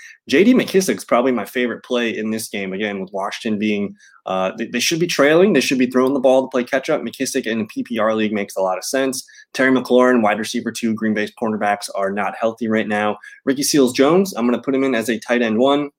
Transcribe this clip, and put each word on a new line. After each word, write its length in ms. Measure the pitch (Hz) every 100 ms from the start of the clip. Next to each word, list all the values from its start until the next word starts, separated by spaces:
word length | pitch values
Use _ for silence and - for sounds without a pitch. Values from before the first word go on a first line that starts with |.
| - - -
J 140 | 135
D 120 | 208
McKissick's 500 | 254 - 190 185 104
probably 260 | - 120 131
my 140 | 120
favorite 400 | - 127 123 101
play 260 | - 123 117
in 220 | 104 110
this 160 | 110 -
game. 240 | 104 98
Again, 280 | 95 104 101
with 120 | 95
Washington 480 | 98 101 - 117 104
being, 340 | 107 104 98 - _ _ -
uh, 240 | 92 92 -
they, 80 | 117
they 140 | 240
should 180 | - 165
be 80 | 170
trailing. 460 | - 143 160 202
They 80 | 156
should 180 | 123 131
be 80 | 127
throwing 280 | 127 131
the 60 | 139
ball 220 | 131 131
to 60 | 127
play 160 | 131
catch-up. 380 | 123 131 147 147
McKissick 440 | 117 - 131 135 113
in 140 | 113
a 60 | 107
P 180 | -
P 160 | 123 110
R 120 | 107 110
league 160 | 107
makes 240 | 104 98 -
a 40 |
lot 160 | 95 92
of 60 |
sense. 420 | - 135 135 131 - - _
Terry 180 | - 131
McLaurin, 500 | 131 - 127 127 123
wide 200 | 104 104
receiver 320 | 107 120 113
two, 220 | 110 117
Green 200 | 107 110
Bay's 160 | 107 104 -
cornerbacks 480 | 113 107 104 101 -
are 160 | 98 98
not 240 | 101 98
healthy 320 | - 113 113 113
right 220 | 110 107
now. 300 | 104 104 101 - -
Ricky 180 | - 139
Seals-Jones, 720 | 139 151 123 123 139 180 190
I'm 100 | 113
gonna 160 | 120 117
put 140 | 139
him 80 | 135
in 140 | 135 117
as 120 | 113
a 120 | 110
tight 220 | - 120
end 160 | 117 110
one. 320 | 135 143 143